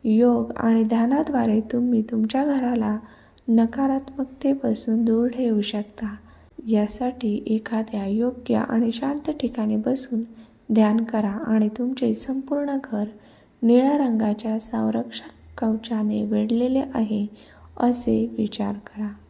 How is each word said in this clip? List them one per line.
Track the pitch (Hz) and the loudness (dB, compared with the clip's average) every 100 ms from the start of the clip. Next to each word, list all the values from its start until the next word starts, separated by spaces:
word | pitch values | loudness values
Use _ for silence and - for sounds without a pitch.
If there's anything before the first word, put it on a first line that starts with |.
योग | 233 220 240 240 226 233 | 2 4 6 4 0 -2
आणि | 226 226 | 2 4
ध्यानाद्वारे | 220 226 233 285 302 285 226 214 | 4 2 2 2 0 0 2 2
तुम्ही | 220 240 247 226 | 0 -2 2 0
तुमच्या | 220 226 220 262 294 | 0 -2 0 0 0
घराला | 277 247 240 214 214 - - - - - | 0 0 0 -2 -4 -8 -20 -20 -12 2
नकारात्मकतेपासून | 226 226 233 269 269 269 285 269 - 277 269 240 214 - 220 226 | 2 2 0 0 0 -4 -8 -8 -2 0 0 0 -2 0 0 2
दूर | 226 247 | 2 2
ठेवू | 240 247 214 | 0 0 0
शकता. | 208 208 208 - 214 208 - - - - 226 | 0 -4 -8 -8 -10 -10 -18 -20 -20 -14 0
यासाठी | 214 208 - 247 254 226 208 - | 2 0 -2 -4 -2 -2 -2 0
एखाद्या | 220 - 226 220 214 196 | -2 0 -4 -4 -4 -2
योग्य | 208 247 247 - 220 | 0 0 -2 -2 0
आणि | - 226 226 | 2 0 0
शांत | 233 269 294 302 | 0 -4 -4 -4
ठिकाणी | 302 - - 214 214 | -4 -4 -2 -2 0
बसून | 220 269 262 226 233 - - _ - | 0 -2 -2 -6 -6 -14 -20 _ 0
ध्यान | 220 214 226 | 4 4 4
करा | 226 220 208 | 0 -2 -2
आणि | 202 330 220 214 214 | -4 0 2 2 0
तुमचे | 247 254 233 | -4 0 0
संपूर्ण | 220 - 262 269 285 285 277 - | -2 -4 -6 -4 -4 -2 -4 -4
घर | 208 214 - - - _ _ | -4 -4 -8 -20 -20 _ _
निळ्या | 226 240 269 294 | 6 6 6 2
रंगाच्या | 262 220 214 220 226 220 | 2 2 0 -2 -4 -6
संरक्षक | 220 226 220 226 240 - - - - - | -4 -2 0 -2 -4 -10 -16 -20 -20 -4
कवचाने | 226 220 226 220 214 214 | -2 -2 -2 -2 0 0
वेढलेले | 208 208 214 233 247 262 269 | 0 0 2 2 2 0 0
आहे | 247 214 208 208 - - - - - | -2 0 0 -4 -8 -20 -20 -20 0
असे | 247 247 - 220 233 226 | 0 2 0 0 0 -2
विचार | 208 - 202 | -4 -2 -6
करा. | 202 - 208 208 208 - | -6 -12 -8 -8 -10 -20